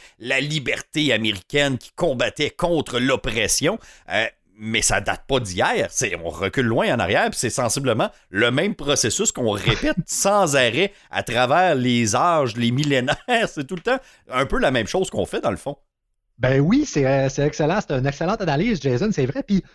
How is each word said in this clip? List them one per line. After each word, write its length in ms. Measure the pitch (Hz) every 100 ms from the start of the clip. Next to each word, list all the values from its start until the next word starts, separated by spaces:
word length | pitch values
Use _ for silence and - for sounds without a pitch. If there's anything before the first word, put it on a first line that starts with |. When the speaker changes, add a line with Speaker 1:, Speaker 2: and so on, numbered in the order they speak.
| - _
Speaker 1:
la 220 | 120 135
liberté 720 | 147 156 127 107 - 156 147
américaine 640 | 110 110 107 - 147 143 127
qui 140 | - -
combattait 540 | 170 123 117 - 143
contre 500 | - 175 165 - 120
l'oppression. 800 | 131 127 131 113 107 - 147 220 - - -
Euh, 160 | 101 110 - _ 107
mais 180 | 110 110
ça 180 | - 101
date 240 | 104 95 -
pas 140 | 135
d'hier, 480 | 104 90 143 226 101
c'est, 240 | - 110 85
on 60 | 82
recule 380 | - 98 - 120
loin 280 | 120 196
en 60 | 120
arrière, 300 | 90 127 226
puis 80 | -
c'est 120 | 120
sensiblement 600 | - 120 - 135 113 202 - _
le 220 | 95 120
même 240 | 131 196
processus 580 | - 139 139 120 - 226
qu'on 180 | - 117
répète 460 | 101 - 110 302 302
<laughs> 60 | -
sans 480 | - 294 311 151
arrêt 380 | 139 123 123 196 - _
à 120 | 98
travers 520 | 175 117 127 156 185
les 400 | 135 123 120 110
âges, 400 | 120 170 165 131 110
les 140 | 117
millénaires, 460 | 123 147 135 127 - -
<laughs> 220 | 233 208
c'est 180 | - 135
tout 80 |
le 60 | 180
temps 180 | - 262 - _ -
un 140 | 127 135
peu 120 | 247
la 120 | 156
même 160 | 127 98
chose 240 | - 95
qu'on 140 | -
fait 160 | 87 214
dans 100 | -
le 60 | 92
fond. 220 | - 147 _ _ _ _ _ _
Speaker 2:
Ben 220 | 127 135
oui, 240 | 147 269 294
c'est, 200 | 156 131
euh, 220 | 135 135
c'est 160 | 139
excellent, 340 | 143 - 151 202
c'est 140 | -
une 120 | 135 139
excellente 340 | 139 165 220
analyse, 400 | 180 143 226 185
Jason, 280 | 139 123 214
c'est 160 | 180 127
vrai, 160 | 277
puis 200 | - 196 -